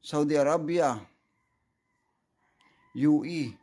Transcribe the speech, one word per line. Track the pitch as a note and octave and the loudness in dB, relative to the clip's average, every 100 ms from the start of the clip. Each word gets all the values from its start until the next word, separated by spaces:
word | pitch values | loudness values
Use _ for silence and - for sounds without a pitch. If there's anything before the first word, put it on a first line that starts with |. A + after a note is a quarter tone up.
Saudi | - D3 D3 | -6 -2 0
Arabia, | D3+ C#3 E3 D#3 E3+ D3 A2+ G2 _ _ _ _ _ _ _ _ _ _ _ _ _ _ _ _ _ _ - | 2 2 0 -2 0 0 -2 -10 _ _ _ _ _ _ _ _ _ _ _ _ _ _ _ _ _ _ 0
U | D3 D3+ | 2 2
E | D#3 E3+ B2+ G2+ | 0 -6 -6 -10